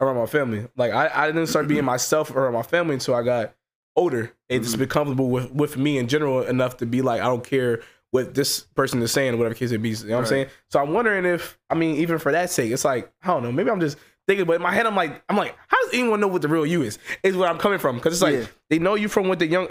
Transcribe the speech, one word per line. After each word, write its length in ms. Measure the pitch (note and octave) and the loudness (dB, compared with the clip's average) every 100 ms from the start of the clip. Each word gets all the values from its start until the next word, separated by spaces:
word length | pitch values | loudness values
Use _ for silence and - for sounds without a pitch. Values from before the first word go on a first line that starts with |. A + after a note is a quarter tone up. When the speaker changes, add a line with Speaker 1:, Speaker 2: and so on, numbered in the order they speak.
Speaker 1:
around 160 | C3+ B2+ | -2 0
my 80 | A2 | 0
family. 420 | D3+ C3 G#2+ A#2+ - | 0 -2 -4 -6 -2
Like, 160 | A#2+ | 0
I, 200 | A2 D#3 | 2 0
I 140 | B2+ D3+ | 2 0
didn't 200 | D#3+ E3 | 0 0
start 200 | D#3+ D3 | 0 2
being 180 | D3 C3+ | 0 2
Speaker 2:
<clears throat> 100 | B2 | 0
Speaker 1:
myself 400 | - D#3 D3+ B2+ | 0 0 0 0
around 180 | C3 | 0
my 100 | A#2 | 0
family 320 | A2+ E3+ E3+ C3+ | 0 0 0 -2
until 180 | - B2 | 0 0
I 60 | |
got 320 | A#2+ A#2+ G#2+ _ _ _ _ - | 0 0 -2 _ _ _ _ 0
older 360 | F3 B2 A2 - - | 0 0 -4 -10 -4
and 120 | B2+ | -2
just 100 | A#2 A2+ | -2 -2
Speaker 2:
Mm-hmm. 40 | |
Speaker 1:
been 80 | C3 | -2
comfortable 400 | D3+ D3 C3 C3 | -2 0 0 0
with, 220 | B2+ B2+ | 0 -2
with 260 | C3+ D3 C3 | -2 -2 0
me 200 | C#3+ C#3 | 0 0
in 100 | A#2+ | 0
general 340 | D3 D3 C3 | 0 0 0
enough 340 | A#2+ B2+ B2+ - | 0 0 0 -2
to 80 | A#2 | -2
be 160 | B2 | 0
like, 200 | B2+ A2+ | 0 0
"I 40 | A2+ | 0
don't 180 | B2 | -2
care 380 | - C3+ B2 A#2 - _ _ | -2 0 0 -2 -6 _ _
what 220 | C3 A#2 C3 | -2 0 -2
this 260 | C#3+ - - - | -2 -2 -4 -2
person 260 | C3 C3 | 0 0
is 100 | A#2 | 0
saying," 260 | C#3+ C3+ A#2 | 0 2 2
whatever 180 | A#2 A2+ | 0 -2
case 160 | B2 | -2
it 100 | A2+ | -2
be. 80 | A2+ | -2
You 60 | A2 | -4
know 160 | G#2+ | -2
what 40 | A#2+ | -2
I'm 40 | |
Speaker 2:
Right. 40 | A#2 | 0
Speaker 1:
saying? 180 | C3+ C3 - - | 0 -2 -10 -2
So 100 | D3 | 0
I'm 140 | C#3+ | 2
wondering 320 | F#3+ A#3 G3 F3+ | 0 2 2 0
if, 340 | E3+ - - - | 0 -4 -12 -4
I 60 | D#3+ | 0
mean, 220 | E3 D3 | 0 0
even 200 | E3+ D#3+ | 0 0
for 140 | D#3 | 0
that 180 | D#3 F3+ | 0 0
sake, 220 | - A2+ | -2 -2
it's 140 | B2+ D3 | 0 0
like, 260 | B2+ F#2+ _ | 0 -6 _
I 40 | F#3 | -2
don't 160 | D#3+ | -2
know, 80 | A#2+ | 0
maybe 180 | B2+ A#3+ | 0 0
I'm 100 | G3+ | 0
just 160 | D#3 C#3+ _ _ - | -2 -4 _ _ 0
thinking, 180 | G3 E3+ | 0 2
but 100 | E3+ | 0
in 60 | |
my 120 | F3 | 0
head, 120 | G3 A3+ | 0 2
I'm 100 | G3 | 0
like, 260 | D#3+ B2 - | -2 -4 -2
I'm 80 | G3+ | -2
like, 200 | E3+ - - | -2 -6 0
"How 100 | A#4 | 0
does 100 | B4+ | 2
anyone 280 | - B3 G#3+ | 0 2 2
know 60 | G3+ | 2
what 140 | F3+ | 0
the 60 | D3 | 0
real 180 | D#3+ D3+ | 0 2
you 180 | E3+ | 0
is?" 160 | A2+ - - - | -2 -6 -12 -2
Is 120 | F#3+ F#3 | 0 2
what 140 | F3+ | 0
I'm 80 | E3 | 2
coming 220 | G#3 F#3 | 0 0
from. 200 | C#3+ A#2+ | 0 0
'Cause 140 | E3 | 0
it's 80 | F3 | 2
like, 140 | F3+ C#3 | 2 0
Speaker 2:
Yeah. 100 | A2 - - | -4 -10 -2
Speaker 1:
they 100 | D#3+ | 0
know 160 | F3 G#3+ | 2 0
you 140 | G#3 | 0
from 180 | G#3 F#3+ | 0 0
what 120 | F3+ | 2
the 80 | E3 | 2
young, 200 | F3 F#3 | 0 0